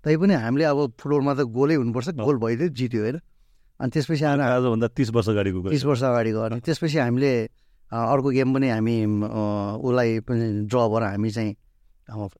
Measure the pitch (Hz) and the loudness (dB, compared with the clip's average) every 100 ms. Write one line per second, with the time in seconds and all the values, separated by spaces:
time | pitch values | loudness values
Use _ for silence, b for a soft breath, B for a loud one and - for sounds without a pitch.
0 | 151 156 196 220 113 139 156 143 143 - | 2 2 4 4 2 2 2 2 0 -4
1 | 143 147 139 139 127 113 143 160 117 120 | 0 2 2 0 -2 2 2 2 0 -2
2 | 131 151 110 135 113 117 170 123 127 120 | -6 -2 0 2 0 0 -2 -2 -4 -2
3 | 107 156 _ _ _ _ _ _ 131 160 | -2 -6 _ _ _ _ _ _ -2 -2
4 | 139 156 151 143 131 123 127 113 117 - | -2 0 2 2 2 2 2 2 0 0
5 | 117 117 104 104 98 92 92 143 139 127 | 0 2 2 2 0 -2 -2 0 0 0
6 | 131 120 113 110 113 117 165 156 165 151 | 0 0 0 -2 -4 -4 -4 -4 -2 0
7 | 120 120 139 120 110 _ _ _ - 113 | 0 0 2 0 -4 _ _ _ -10 -6
8 | 113 139 139 131 131 135 135 110 110 117 | 0 0 2 0 2 2 0 0 0 0
9 | 107 104 104 110 104 104 101 107 123 123 | 0 0 -2 -2 -2 -2 -4 -4 0 2
10 | 117 113 110 120 113 104 104 123 113 110 | 2 -2 -2 -2 -2 -4 -2 2 2 2
11 | 107 101 110 107 110 104 _ _ _ _ | -2 -2 -4 -2 -6 -6 _ _ _ _
12 | - 107 101 | -16 -10 -12